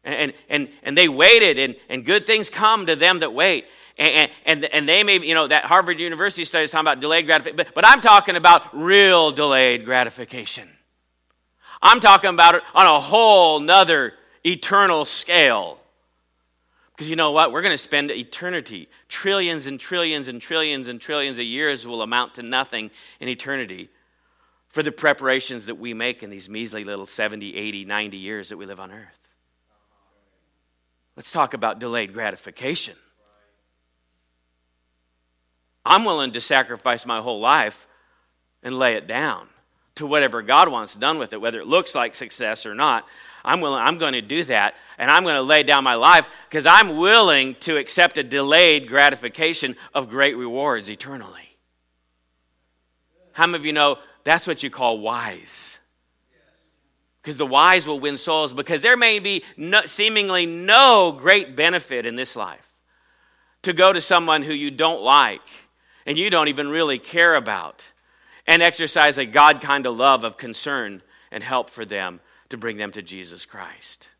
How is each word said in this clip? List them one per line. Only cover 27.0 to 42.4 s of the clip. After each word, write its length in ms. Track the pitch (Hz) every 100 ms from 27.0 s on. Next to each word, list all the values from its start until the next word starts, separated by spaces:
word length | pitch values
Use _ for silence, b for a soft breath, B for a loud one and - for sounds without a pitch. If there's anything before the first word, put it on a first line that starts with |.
| 98
seventy, 500 | - 107 104 101 98
eighty, 300 | 107 101 95
ninety 320 | 104 104 98
years 320 | 95 107 95
that 80 | 104
we 80 | 98
live 140 | 95
on 120 | 95
earth. 380 | 104 104 _ _ _ _ _ _ _ _ _ _ _ _ _ _ _ _ _ _ _ _ -
Let's 160 | -
talk 220 | 175 135
about 260 | 127 110 107
delayed 340 | 120 117 104
gratification. 840 | 104 107 92 - - 131 170 - - _ _ _ _ _ _ _ _ _ _ _ _ _ _ _ _ _ _ _ _ _ _ _ _ _ _ _ _ 123
I'm 180 | 190
willing 280 | 220 160 131
to 100 | 117
sacrifice 640 | - 139 120 117 127 120 123
my 160 | 113
whole 200 | 117 107
life 460 | 117 147 107 - _ _ _ _ _ _ _ _
and 160 | 127 127
lay 160 | 127 110
it 120 | -
down 420 | 120 151 92 - _ _ _ _ -
to 100 | 151
whatever 360 | 147 135 117
God 260 | 107 139 180
wants 260 | 123 104
done 260 | 101 135 160
with 120 | 117
it, 80 | 110
whether 220 | 113 113
it 60 | 87
looks 280 | 170 180 139
like 200 | 120 -
success 500 | 120 -